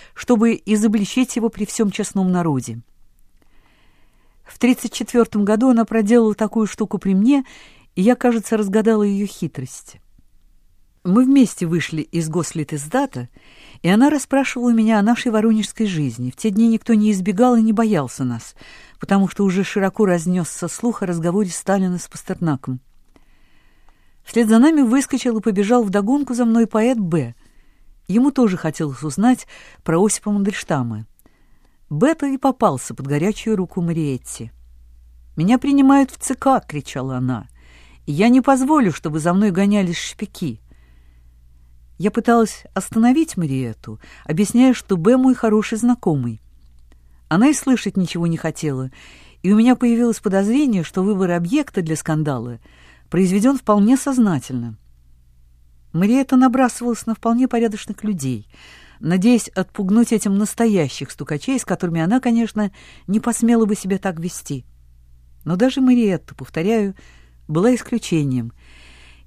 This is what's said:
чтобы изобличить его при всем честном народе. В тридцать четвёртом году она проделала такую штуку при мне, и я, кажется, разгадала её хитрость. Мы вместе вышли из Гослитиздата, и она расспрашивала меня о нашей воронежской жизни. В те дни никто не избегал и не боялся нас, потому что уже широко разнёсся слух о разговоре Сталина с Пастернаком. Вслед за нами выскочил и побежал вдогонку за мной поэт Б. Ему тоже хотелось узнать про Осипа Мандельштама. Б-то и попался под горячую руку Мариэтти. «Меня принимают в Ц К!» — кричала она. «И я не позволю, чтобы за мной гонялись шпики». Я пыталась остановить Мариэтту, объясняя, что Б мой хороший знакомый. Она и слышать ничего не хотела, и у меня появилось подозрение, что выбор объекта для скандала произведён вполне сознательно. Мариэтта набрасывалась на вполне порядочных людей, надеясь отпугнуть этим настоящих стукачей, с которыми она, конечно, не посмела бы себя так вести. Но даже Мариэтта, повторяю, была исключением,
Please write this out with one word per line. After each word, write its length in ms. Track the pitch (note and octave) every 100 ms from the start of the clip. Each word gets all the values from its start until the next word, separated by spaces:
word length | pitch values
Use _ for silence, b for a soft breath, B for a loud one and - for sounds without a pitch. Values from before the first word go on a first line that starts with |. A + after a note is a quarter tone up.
| B
чтобы 480 | - - A3+ A#3 - G3
изобличить 680 | G#3+ A3 G#3+ G3 C4 C4
его 140 | B3 A3+
при 160 | F#3+
всем 240 | G#3 - G#3
честном 420 | - G3 G3 F#3
народе. 520 | F3+ E3 C3 A#2+ A2+ - _ - _ - _ _ - _ _ _ _ _ _ _ _
В 160 | - -
тридцать 340 | A#3+ B3 A3+
четвёртом 520 | - A3 A#3+ A3+ G#3
году 240 | G3+ G#3+ C4
она 140 | A#3
проделала 520 | A3+ A3+ G3+ A#3+ A3
такую 320 | G3+ G#3+ A3+ G#3
штуку 320 | - G#3+ G3+
при 160 | F#3+
мне, 280 | F#3+ A#3 C#4+ B B B B B
и 80 | -
я, 120 | G#3+
кажется, 400 | B3 B3 A3+ -
разгадала 460 | G#3+ G3+ G#3+ G#3+ G#3+
её 240 | G#3 G3
хитрость. 720 | G3+ - E3 - C3 - - - _ _ _ _ _ _ _ _ _ _
Мы 200 | F3+ A3
вместе 420 | C4 C#4 A3 -
вышли 360 | E3 E3 - D#3
из 260 | - E3+ D#3+
Гослитиздата, 1040 | E3+ - D#3+ C#3+ D3 D3+ B3+ C#4 B2+ A#2+ b b b b b
и 60 | E3+
она 220 | G#3 C#4+
расспрашивала 640 | D4 - C4+ C4 B3 A#3+
меня 260 | A3+ A3 G#3+
о 20 |
нашей 300 | G#3 A#3+ B3
воронежской 540 | G#3+ A3+ A3 G3 -
жизни. 460 | G#3+ D#3+ C3+ A2+ B2+
В 40 |
те 140 | - A3
дни 180 | G3+ A3+
никто 280 | A3+ -
не 160 | G#3+ G#3+
избегал 440 | F#3+ F3+ G3 B3
и 60 | A#3
не 100 | A3
боялся 540 | G#3 A3 F3 B2+ -
нас, 300 | B2+ A2+ - B B B B -
потому 300 | - G3 F#3+
что 160 | -
уже 180 | G3 F#3
широко 420 | F#3 G3+ F#3+ -
разнёсся 640 | G3 F3 E3+ F3+ D#3+ - G#3
слух 360 | - A#3+ -
о 20 |
разговоре 440 | F#3 E3+ E3+ G3 F#3
Сталина 480 | - G3 G3 F#3 F3+
с 120 | -
Пастернаком. 720 | - - - E3 C3+ - B2+ - - _ _ _ _ _ _ _ _ - _ _ _
Вслед 240 | - A3+ G#3+
за 100 | A3+
нами 220 | D4+ D4+
выскочил 560 | A#3 C4+ - C4 B3 A3
и 40 |
побежал 440 | A3+ G3 G3+ B3
вдогонку 480 | G#3 G3+ G3+ C#4+ C4+
за 100 | A#3+
мной 240 | A#3 A#3 A3+
поэт 320 | A3 A#3 A#3+
Б. 360 | F3 E3 A#2 - _ _ _ _ - - -
Ему 220 | G#3+ C#4
тоже 260 | C4 A3 F3+
хотелось 440 | D#3+ - D3+ B2
узнать 460 | D3+ F#3 A#3+ B3 - B B B
про 220 | - E3
Осипа 240 | G#3 - G#3
Мандельштама. 760 | G3+ G3 - - D3 A#2 G#2+ A2 _ _ _ _ _ _ _ -
Б-то 360 | D3 C4+ -
и 120 | C#4 C4+
попался 560 | C4+ B3+ G3+ C3 -
под 140 | A#2+ C3+
горячую 480 | C#3+ F#3+ - A3
руку 260 | G3+ F3+ F#3
Мариэтти. 720 | E3+ E3 D3 B2+ - - A2+ - - - - - - - - -
«Меня 200 | F#3 B3+
принимают 540 | C#4+ C#4 C4+ C#4 C4+
в 60 | -
Ц 180 | -
К!» — 240 | B3 C4+ C4 -
кричала 480 | D3 - C#3 C3
она. 320 | B2+ B2+ A#2 - b b b b b
«И 60 | -
я 160 | D3 A#3
не 140 | C4
позволю, 500 | C4+ C4 C4+ D#4 G3
чтобы 300 | - D#3+ D#3
за 120 | E3+
мной 180 | F#3+ G#3+
гонялись 440 | F3 G3+ G#3 F3
шпики». 640 | E3+ - - G#3 - D#3 A2 - - _ _ _ - - _ - - - - - -
Я 120 | G3
пыталась 540 | A#3 A#3+ A#3 A3 - -
остановить 640 | F#3+ - A3+ A#3+ C#4+ D#4+ F#3
Мариэтту, 640 | D#3 C3 A#2+ - A#2 G#2+ B B
объясняя, 520 | - D#3+ G3+ A#3 C4
что 220 | A#3 - F3+
Б 200 | F#3+ C4
мой 160 | C4
хороший 460 | B3 A3+ G#3+ - A3
знакомый. 640 | A#3+ A#3+ F#3+ C#3+ A#2+ A2 - - - - - - _ _ -
Она 200 | E3+ C#4
и 80 |
слышать 420 | C#4+ C4 A#3+ G3+ F#3+
ничего 300 | E3+ E3+ E3+
не 100 | D#3+
хотела, 540 | D#3+ - D3+ C3 C3 b b b b b
и 100 | F#3
у 60 | G#3+
меня 180 | A#3+
появилось 440 | B3 A#3+ A#3 A#3+ G#3+
подозрение, 640 | G#3 F#3+ G3+ C4+ C#4 F#3+
что 180 | D3+ F#3+
выбор 300 | G3 F#3+ F3+
объекта 500 | F3 E3+ D4 C#4+ G3
для 140 | D#3+
скандала 640 | D#3 - D#3 D3+ B2 A#2+ A#2 b b b b _
произведён 480 | E3+ F#3 G3 B3 C4+
вполне 400 | - G#3 G#3 C4
сознательно. 800 | C#4 B3+ G#3 C#3 - B2+ A#2 G#2+ _ _ _ _ _ _ _ _ _ _ _
Мариэтта 440 | E3 G3+ C4 C4+
набрасывалась 720 | B3+ C4 C4 A#3+ - A#3+ A3 A3+
на 80 |
вполне 320 | A3 A3+ A#3+ B3+
порядочных 560 | A#3 A3+ G#3 - G3
людей, 440 | G#3+ F3+ C3 A2+ - b b b b b
надеясь 480 | D3+ F3+ A3+ A#3+ -
отпугнуть 680 | F#3+ F3+ - F#3+ A3 A3+
этим 240 | G#3+ G3+ G3
настоящих 720 | G#3+ - A#3 F#3+ C3+ - C#3
стукачей, 500 | - C#3 D3+ - C4
с 60 |
которыми 360 | - F3+ F3 E3
она, 180 | E3 B3+
конечно, 520 | B3 A#3 A3+ G#3+ G3+ b b b -
не 120 | G#3+
посмела 460 | A#3+ - A#3 A#3
бы 80 | G#3
себя 240 | F#3+ F#3+ F#3+
так 220 | F#3+ E3
вести. 460 | F3 - - C3+ - - _ - - - - -
Но 100 | D#3+
даже 260 | F3+ B3+ C4
Мариэтта, 540 | B3+ B3 G#3+ E3 -
повторяю, 580 | - C3 D#3 F#3+ A3+ G3+ F#3+ b b b b -
была 260 | D#3+ A#3
исключением, 800 | A#3+ - A#3 - D#3+ C#3+ B2+ A#2 b b b b b b b